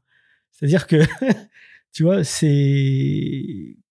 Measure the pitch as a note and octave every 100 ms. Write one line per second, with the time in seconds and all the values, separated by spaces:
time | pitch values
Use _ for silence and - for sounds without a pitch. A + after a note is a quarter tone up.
0 | _ _ _ _ _ - C#3+ F#3 - D#3
1 | D#3+ - C4 - - _ - - _ -
2 | E3 G3 D#3 - D3+ C#3+ C#3 C#3 C3+ C3+
3 | C#3 - - C3+ - G2 B1 - _